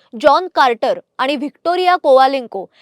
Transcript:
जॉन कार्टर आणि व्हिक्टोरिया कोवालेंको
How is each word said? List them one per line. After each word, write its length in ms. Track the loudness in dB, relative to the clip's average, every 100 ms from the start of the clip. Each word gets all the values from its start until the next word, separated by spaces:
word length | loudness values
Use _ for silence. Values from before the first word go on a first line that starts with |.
| _
जॉन 340 | -2 2 2 -2
कार्टर 440 | -2 0 0 -4 -4 -8 -8
आणि 180 | -4 -4
व्हिक्टोरिया 600 | -6 _ -4 -2 0 0
कोवालेंको 720 | 2 4 4 0 -8 -14 -16 _